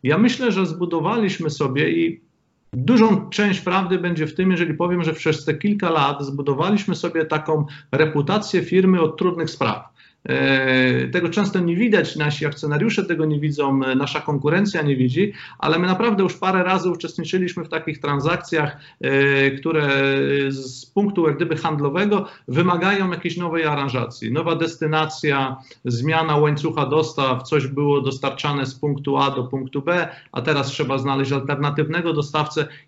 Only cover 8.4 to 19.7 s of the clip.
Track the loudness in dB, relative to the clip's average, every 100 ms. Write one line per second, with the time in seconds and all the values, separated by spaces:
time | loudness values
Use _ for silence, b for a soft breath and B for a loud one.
8.4 | 0 -2 2 4 4 4 2 2 -2 0
9.4 | -6 -2 -2 -2 -8 b b b -4 0
10.4 | 2 2 4 4 4 2 0 0 0 0
11.4 | 0 2 0 2 4 4 2 -2 -2 -2
12.4 | -4 -4 -4 0 0 0 -2 0 0 0
13.4 | -2 0 0 2 2 0 0 -4 -4 -2
14.4 | 0 2 0 0 0 2 2 2 0 B
15.4 | B B 0 0 2 2 2 2 0 0
16.4 | 0 0 2 0 0 -4 -6 -8 -4 -2
17.4 | -2 -4 -6 -6 -6 -4 0 0 0 -2
18.4 | -2 -2 -2 -4 B B 0 4 4 4
19.4 | 4 2 0